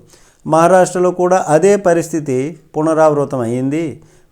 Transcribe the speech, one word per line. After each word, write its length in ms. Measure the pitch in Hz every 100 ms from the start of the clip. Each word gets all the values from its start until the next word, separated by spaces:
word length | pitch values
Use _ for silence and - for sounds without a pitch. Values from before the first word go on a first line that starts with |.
| - _ _ _ 147
మహారాష్ట్రలో 640 | 156 170 185 180 180 180
కూడా 340 | 180 180 185 151
అదే 280 | 156 190 202
పరిస్థితి 840 | 196 170 156 165 147 127 139 165 _ 156
పునరావృతం 640 | 156 156 156 143 139 135
అయింది. 640 | 113 123 135 156 165 110 - _ _